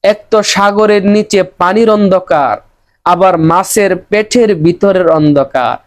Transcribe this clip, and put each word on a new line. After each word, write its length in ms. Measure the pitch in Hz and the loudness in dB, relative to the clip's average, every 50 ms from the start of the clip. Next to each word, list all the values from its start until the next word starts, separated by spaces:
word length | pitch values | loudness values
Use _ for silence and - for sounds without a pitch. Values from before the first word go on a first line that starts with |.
এক 220 | - 196 214 - - _ | 0 -2 -2 -4 -4 _
তো 120 | 226 214 | -2 -2
সাগরের 640 | 202 - - 196 202 202 202 202 214 214 208 208 190 | 0 -2 -2 0 0 0 0 0 0 2 0 0 2
নিচে 360 | 202 208 214 208 - - 190 | 0 0 0 0 0 -2 -2
পানির 480 | 185 185 _ _ 180 180 190 220 233 226 | -2 -2 _ _ -2 0 0 0 2 2
অন্ধকার, 640 | 214 208 202 190 185 185 185 - 180 151 139 120 107 - _ _ _ _ _ _ _ _ _ | 2 2 2 0 0 -2 -2 -2 -2 0 0 -2 -4 -6 _ _ _ _ _ _ _ _ _
আবার 340 | 160 180 175 185 190 185 165 | -2 0 2 2 0 2 2
মাছের 580 | 160 160 165 180 190 - - 220 202 190 185 | 0 2 2 0 -2 -2 -2 -2 0 0 -2
পেটের 580 | 190 - _ 202 214 214 214 - 247 233 208 202 | -4 -6 _ -4 -4 -2 -2 0 0 0 0 0
ভিতরের 560 | 160 151 170 175 - - 202 190 185 180 165 | 0 0 -2 0 0 -2 0 0 0 0 0
অন্ধকার, 640 | 160 156 151 151 147 143 135 135 - 135 123 117 127 - _ | 0 2 2 2 2 0 -2 -2 -4 -4 -4 -4 -6 -8 _